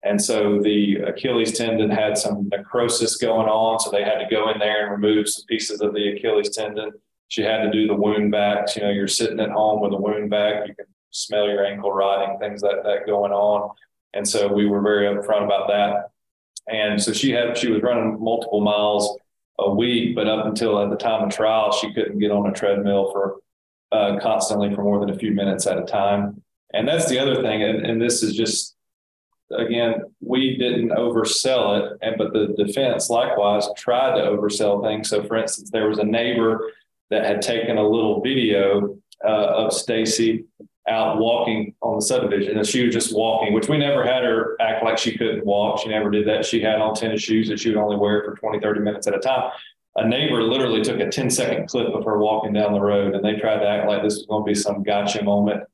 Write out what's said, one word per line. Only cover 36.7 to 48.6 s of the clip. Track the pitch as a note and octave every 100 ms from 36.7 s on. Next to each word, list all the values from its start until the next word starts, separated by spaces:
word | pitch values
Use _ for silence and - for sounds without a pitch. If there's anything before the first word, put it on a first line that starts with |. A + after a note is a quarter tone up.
| - _ _ _
that | G#2+ -
had | -
taken | - A2+ A2+ A2
a | G#2+
little | A2+ A2 G#2
video, | B2 C3+ A2+ G2+ G2 G2+ G2+ - _ - G#2
uh, |
of | G#2+ G2+ G#2 A2
Stacy | - - A2+ A2 - A2+ A2+ - _ - _ -
out | A2+ A2 G#2+
walking | A2+ A#2 A2+ A2 G#2 -
on | A2+ G#2+
the |
subdivision, | G#2+ B2+ A2 G2+ G2 G#2+
and | G#2
she | B2+
was | A#2+
just | A2+ - G#2+
walking, | A2+ A2+ G#2+
which | G#2+ G#2
we | D3+
never | C#3+ C#3
had | A#2+ B2+
her | A#2+ A2+ A2 -
act | A2+ A2
like | A2+ A2+
she | A#2+ G#2+
couldn't | A2+ G#2+ G#2
walk. | G2+ G#2+ A2
She | A2
never | G#2+ G2+
did | G#2 G#2
that. | G#2+
She | - A#2
had | A2 G#2+
on | G#2+ A2
tennis | A2+ A2
shoes | A2 A2 A2
that | G#2
she | A#2
would | G#2+
only | G#2 G2+
wear | G#2 G#2
for | - -
twenty, | G#2+
thirty | G#2+